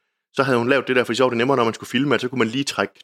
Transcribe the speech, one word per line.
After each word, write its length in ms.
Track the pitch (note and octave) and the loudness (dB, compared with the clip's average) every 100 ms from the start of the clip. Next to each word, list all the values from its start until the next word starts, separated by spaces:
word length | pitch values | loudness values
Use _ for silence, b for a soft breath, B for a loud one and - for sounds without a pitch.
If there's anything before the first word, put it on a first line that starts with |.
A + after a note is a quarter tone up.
| _ _ _ | _ _ _
så 100 | - | -2
havde 160 | C3+ B2 | 0 2
hun 100 | A#2 | 2
lavet 200 | C#3 A#2+ | 0 2
det 80 | B2+ | 0
der, 80 | |
for 80 | A#2 | 0
så 100 | A#2 | 2
var 80 | B2+ | 0
det 80 | A#2 | 2
nemmere, 180 | B2 C3+ | 0 2
når 80 | |
man 100 | A2+ | 2
skulle 140 | G#2+ - | -2 -6
filme, 260 | B2 C#3+ | -2 0
at 60 | A2+ | 0
så 80 | B2+ | 0
kunne 100 | B2+ | -2
man 100 | A2+ | -2
lige 160 | B2 | -2
trække 300 | C#3 - G2+ _ | -4 -2 -4 _